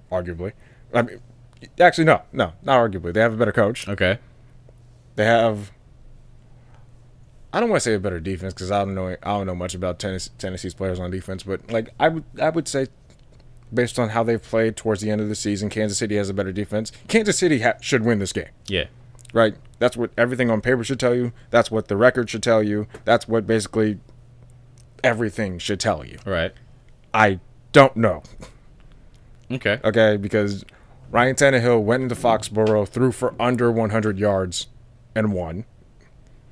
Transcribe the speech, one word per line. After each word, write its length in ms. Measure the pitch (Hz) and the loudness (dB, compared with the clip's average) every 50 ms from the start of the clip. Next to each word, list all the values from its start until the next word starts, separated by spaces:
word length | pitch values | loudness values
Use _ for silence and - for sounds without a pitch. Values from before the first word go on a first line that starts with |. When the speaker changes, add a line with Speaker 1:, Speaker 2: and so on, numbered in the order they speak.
| - - | -12 -6
Speaker 1:
arguably. 420 | 90 92 90 87 85 82 90 104 - - - - - - - - - | -6 -6 -6 -6 -8 -8 -8 -10 -10 -12 -20 -20 -20 -20 -10 -4 -2
I 100 | 120 117 | -2 -2
mean, 160 | - - - - - - - - - - - - - - - | -2 -6 -16 -20 -20 -20 -20 -20 -20 -20 -20 -20 -6 0 4
actually, 260 | 175 170 - - 160 | 4 4 4 4 4
no. 160 | 160 131 - - - | 4 4 2 0 -4
No, 220 | - 135 104 85 85 - - | -2 -2 -2 -2 -4 -6 -2
not 140 | - 135 123 | 2 4 4
arguably. 340 | 117 110 95 90 85 87 87 | 4 2 -2 -4 -6 -2 0
They 60 | 107 | 2
have 140 | 113 120 110 | 2 2 2
a 40 | |
better 140 | 110 120 104 | 0 0 0
coach. 360 | - 120 104 104 123 - - | 2 2 2 2 0 -4 -8
Speaker 2:
Okay. 300 | 98 101 - 101 90 101 - - - - - - - - - - - - - - - - - - - - | -6 -4 0 0 0 0 -2 -6 -18 -20 -20 -20 -20 -20 -20 -20 -20 -20 -20 -20 -20 -20 -20 -20 -8 -2
Speaker 1:
They 100 | - 107 | 0 2
have, 460 | 113 117 117 113 113 107 104 101 98 - - - - - - - - - - - - - - - - - - - - - - - - - - - - - - - - - - - - | 4 4 4 4 2 0 -2 -8 -14 -18 -20 -20 -20 -20 -20 -20 -20 -20 -20 -20 -20 -20 -20 -20 -20 -20 -20 -20 -20 -20 -20 -20 -20 -20 -20 -20 -20 -20 -20 -20 -20 -20 -20 -14 -6
I 80 | - 185 | -4 -2
don't 80 | 240 233 | 0 0
wanna 120 | 202 143 | 0 0
say 120 | - 120 107 | 0 0 0
a 60 | 98 | 0
better 220 | 92 101 90 85 | -2 -4 -4 -4
defense 320 | 80 98 95 82 90 95 82 | -6 -6 -6 -6 -6 -10 -10
'cause 180 | - 95 90 | -8 -4 -2
I 80 | 101 101 98 | 0 0 0
don't 100 | 98 95 | -2 -4
know, 140 | 95 92 92 | -6 -6 -6
I 60 | 90 - - 95 101 | -8 -8 -4 -4 -2
don't 80 | 101 98 | -2 -2
know 80 | 92 90 | -4 -6
much 200 | 90 90 92 - | -6 -6 -6 -6
about 240 | 90 92 90 87 - | -6 -6 -6 -6 -6
Tennes-, 300 | - 98 95 90 - - - | -6 -6 -6 -6 -8 -12 -14
Tennessee's 360 | - - 95 92 90 - 92 - | -10 -10 -10 -8 -8 -10 -10 -8
players 240 | - 95 95 90 92 | -6 -6 -4 -4 -4
on 120 | 90 87 | -6 -6
defense, 320 | 92 95 - - 95 92 - | -8 -8 -8 -10 -12 -10 -8
but, 260 | 95 95 - - 101 | -8 -8 -8 -6 -4
like, 200 | 117 113 110 - - - | -4 -4 -4 -4 -4 0
I 80 | 143 | 0
would, 160 | 165 165 160 139 - - 117 | 0 0 -2 -10 -10 -8 -4
I 80 | 127 160 | -2 -2
would 180 | 160 165 156 - | -2 -2 -4 -4
say 180 | - 135 135 127 - - - - - - - - - - - - - - - - 117 | -4 -4 -6 -6 -10 -18 -20 -20 -20 -20 -20 -20 -20 -20 -20 -20 -20 -20 -14 -6 -2
based 260 | 123 120 113 - 123 | -2 -2 -2 0 -2
on 100 | 120 107 | -2 -2
how 140 | 110 117 113 | 0 0 0
they've 180 | 117 117 107 | 0 0 -2
played 360 | - - - 113 113 113 110 | -2 -2 -2 0 0 0 -2
towards 240 | - - 113 107 95 | -4 -2 -2 -2 -2
the 100 | 107 107 | -2 -2
end 80 | 107 107 | -2 -2
of 80 | 107 | -2
the 80 | 104 107 | -4 -4
season, 340 | - - 104 104 95 107 101 | -4 -4 -4 -2 -2 -4 -4
Kansas 280 | - 107 107 104 101 | -4 -2 -4 -2 -2
City 180 | - 117 104 104 | -4 -2 -2 -2
has 140 | 104 101 95 | -2 -2 -2
a 40 | 98 | -4
better 200 | 98 95 95 90 | -4 -4 -4 -4
defense. 380 | 104 101 - 104 107 113 - - - - - | -6 -6 -4 -4 -6 -6 -6 -12 -16 -6 -2
Kansas 280 | - 226 214 208 - | 0 0 2 0 0
City 220 | - 185 170 151 117 | 2 2 2 2 2
ha-, 140 | 113 120 - - | 2 0 0 -2
should 220 | - - 139 120 107 | -2 0 0 2 2
win 140 | 120 113 104 | 2 2 0
this 120 | 98 92 | 0 -4
game. 160 | - 104 - - - - - | -6 -6 -8 -10 -14 -18 -10
Speaker 2:
Yeah. 180 | - 98 85 - - - - - - - - - - - | -4 -4 -4 -4 -4 -8 -20 -20 -20 -20 -20 -12 -2 2
Speaker 1:
Right? 220 | 113 113 107 104 - - - - | 2 2 2 2 -4 -16 -14 -4
That's 200 | - 120 123 - | 0 0 0 0
what 140 | 120 117 - - | -2 -6 -4 0
everything 320 | - 120 123 127 117 127 117 | 0 0 0 0 0 0 0
on 120 | 113 107 | 0 0
paper 220 | - 123 131 120 113 | 0 0 0 0 0
should 140 | 123 135 110 | -4 -4 -2
tell 120 | 131 123 120 | 0 0 0
you. 200 | 123 123 120 117 - - - | 0 -2 -4 -6 -10 -6 0
That's 200 | - 117 113 - | 2 2 2 2
what 200 | 110 110 104 - | 0 -4 -2 0
the 80 | 101 | 2
record 320 | 98 117 127 - 123 117 - | 4 4 4 4 4 -2 -2
should 120 | - 110 - | -4 -4 0
tell 200 | 123 113 110 107 | 2 2 4 2
you. 240 | 104 104 104 104 - - - - | 0 -2 -4 -4 -8 -10 -6 0
That's 240 | - 120 113 - | 2 2 2 2
what 180 | - 110 113 98 | 0 -2 0 2
basically 540 | 104 113 110 98 - - 110 107 107 101 - - - - - - - - - - - - - - - - - - - - - - | 2 0 0 0 -2 0 0 0 0 0 -4 -10 -20 -20 -20 -20 -20 -20 -20 -20 -20 -20 -20 -20 -20 -20 -20 -20 -20 -6 -2 0
everything 560 | 123 117 107 120 104 - - 107 95 90 85 | 0 0 0 -2 -4 -2 -4 -6 -6 -6 -8
should 220 | - - 101 90 | -6 -4 -4 -2
tell 240 | - 110 90 76 67 | -2 -2 -2 -2 -6
you. 120 | 50 - - - | -14 -16 -12 -8
Speaker 2:
Right. 280 | 101 92 82 82 - - - - - - - - - - - - - - | -4 -2 -2 -2 -4 -6 -12 -20 -20 -20 -20 -20 -20 -20 -20 -10 -2 2
Speaker 1:
I 280 | 110 110 101 95 87 - - - - - - - | 4 4 4 2 0 -8 -16 -20 -20 -4 4 6
don't 220 | 147 135 135 - | 8 8 6 6
know. 260 | 110 113 101 85 78 - - - - - - - - - - - - - - - - - - - - - - - - - - | 2 0 0 0 -2 -8 -18 -20 -20 -20 -20 -20 -20 -20 -20 -20 -20 -20 -20 -20 -20 -20 -20 -20 -20 -20 -20 -20 -18 -12 -10
Speaker 2:
Okay. 280 | 123 131 - 104 104 127 - | -8 -4 -2 -2 -2 0 0
Speaker 1:
Okay, 320 | 110 104 117 110 107 104 | 2 4 4 4 4 4
because 460 | 101 98 101 - 107 104 101 101 98 - - - - - - - - - - | 2 -2 0 0 0 0 0 -4 -8 -12 -18 -20 -20 -20 -20 -20 -20 -10 -2
Ryan 240 | - 117 123 131 131 | 2 2 2 2 2
Tannehill 460 | - 143 139 135 120 117 123 120 113 104 | 4 4 4 4 4 4 4 2 2 4
went 200 | 104 120 131 131 | 2 0 0 0
into 120 | 123 117 | -4 -4
Foxborough, 720 | - - 117 110 107 - - 107 110 110 107 107 107 101 | 0 2 2 2 2 0 -4 -2 0 2 2 2 2 0
threw 240 | - - 117 127 127 | 0 0 0 0 0
for 240 | 113 - 127 - - - | 0 0 -4 -4 -2 0
under 300 | 117 123 123 117 123 117 | 0 0 2 2 2 2
one 180 | 113 113 113 104 | 2 2 0 0
hundred 260 | 107 113 107 107 98 | 0 0 0 -2 -2
yards, 500 | 95 104 104 98 95 95 92 87 - - - - - - - - - - - - | 0 0 2 2 0 0 -4 -6 -8 -10 -12 -14 -20 -20 -20 -20 -20 -16 -8 -4
and 160 | 110 110 107 101 | -2 0 0 0
won. 320 | 90 87 80 82 95 117 - - - - - - - - _ _ - - - - - - - | -2 -4 -6 -8 -10 -12 -14 -18 -20 -20 -20 -20 -20 -20 _ _ -20 -20 -20 -20 -20 -20 -20